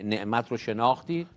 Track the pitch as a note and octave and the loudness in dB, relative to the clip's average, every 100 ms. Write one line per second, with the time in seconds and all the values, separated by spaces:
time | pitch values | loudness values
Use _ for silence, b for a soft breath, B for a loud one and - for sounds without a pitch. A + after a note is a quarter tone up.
0 | G#2 G#2+ G#2 A#2 A#2+ A#2 - G#2+ A#2+ B2+ | -2 0 0 0 0 -4 -2 2 2 2
1 | - E3+ E3+ | -2 -6 -6